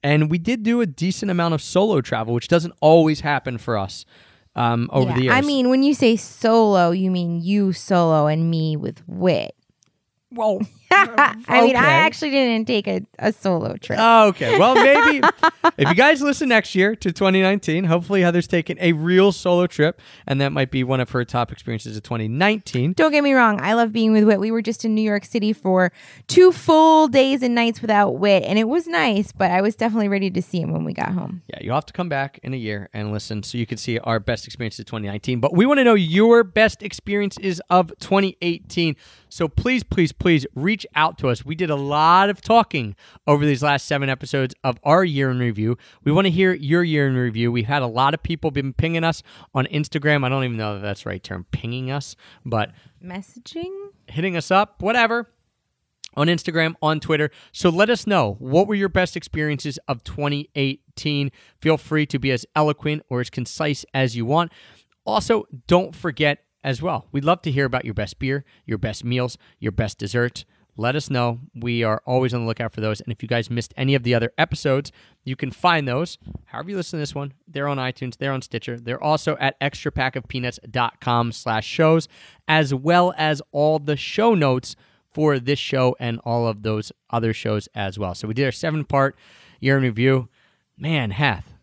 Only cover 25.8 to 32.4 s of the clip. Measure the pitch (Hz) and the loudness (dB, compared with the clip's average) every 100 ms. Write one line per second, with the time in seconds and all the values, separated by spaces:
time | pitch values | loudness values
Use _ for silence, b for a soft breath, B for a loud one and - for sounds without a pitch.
25.8 | 180 B B B - - 370 349 - 311 | 2 B B B 0 8 8 6 4 6
26.8 | 320 320 311 262 269 269 254 240 233 226 | 8 8 6 4 4 2 0 0 0 -2
27.8 | 208 208 202 - 202 196 - 208 220 311 | 0 4 4 2 4 4 4 0 2 0
28.8 | 339 339 294 202 208 - 190 180 202 214 | -2 0 0 0 -2 -2 0 2 0 0
29.8 | 226 220 208 196 190 185 175 180 160 160 | -2 0 0 0 -2 -4 -4 -4 -4 -4
30.8 | 80 - - 180 - 180 _ - - 131 | -4 -6 -4 -4 -6 -12 _ -14 -4 -4
31.8 | - - 180 143 135 - | -6 -8 -6 -4 -6 -10